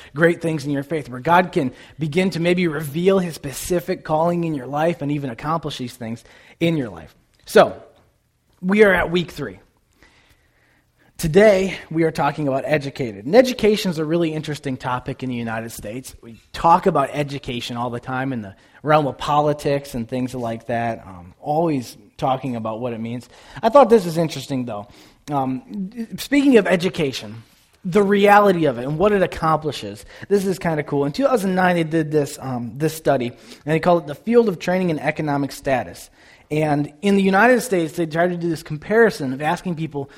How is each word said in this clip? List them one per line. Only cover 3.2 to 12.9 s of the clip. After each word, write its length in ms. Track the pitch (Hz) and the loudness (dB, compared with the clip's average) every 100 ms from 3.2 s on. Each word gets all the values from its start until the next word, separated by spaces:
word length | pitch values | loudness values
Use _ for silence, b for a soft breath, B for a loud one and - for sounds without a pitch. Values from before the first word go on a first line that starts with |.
| 180 151 | 0 -6
specific 680 | 143 131 - 180 170 180 | -10 -10 -4 -2 -2 -6
calling 400 | - 156 170 175 | -2 0 2 0
in 120 | 165 147 | -2 -4
your 100 | 123 | -6
life 380 | 143 165 165 | -2 0 0
and 80 | 143 | -4
even 180 | 147 139 | -4 -6
accomplish 480 | 120 147 165 151 - | -8 -4 -4 -6 -8
these 160 | 123 | -10
things 300 | - 113 117 B B B - | -10 -10 -10 B B B -4
in 180 | 170 160 | 0 0
your 120 | 120 | -4
life. 240 | 87 78 _ _ _ - | -10 -20 _ _ _ 2
So, 340 | 214 165 - - _ _ _ _ _ _ _ | 6 6 2 -16 _ _ _ _ _ _ _
we 240 | 185 208 | 0 4
are 80 | 214 | 6
at 200 | 180 165 | 4 2
week 180 | 175 165 | -2 -4
three. 300 | - 120 87 _ _ _ b b b b b b b b b b b b - | -6 -12 -12 _ _ _ b b b b b b b b b b b b -6
Today, 600 | 165 160 214 190 190 - - | 2 6 8 6 2 -4 -6
we 100 | 160 | 0
are 80 | 160 | 0
talking 380 | 156 143 143 147 | 0 -2 0 -2
about 160 | 131 131 | -2 0
educated. 640 | 151 139 | -2 -2